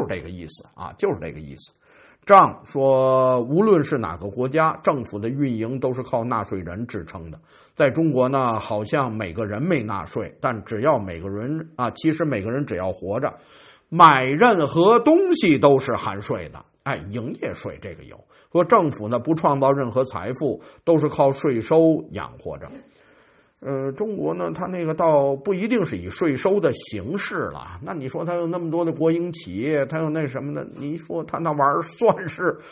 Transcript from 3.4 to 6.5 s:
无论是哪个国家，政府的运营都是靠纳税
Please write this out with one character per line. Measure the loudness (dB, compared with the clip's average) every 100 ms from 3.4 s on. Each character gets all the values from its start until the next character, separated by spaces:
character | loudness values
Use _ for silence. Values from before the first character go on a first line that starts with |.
无 | 0 2
论 | 4 4
是 | 2 -2
哪 | -4 -6
个 | -8
国 | -4 -2
家， | 2 0 0
政 | -2 -2
府 | -4 -6
的 | -6
运 | -2 -2 -2
营 | -4 -2
都 | -2
是 | -4
靠 | -4 -4
纳 | -2 -4
税 | -4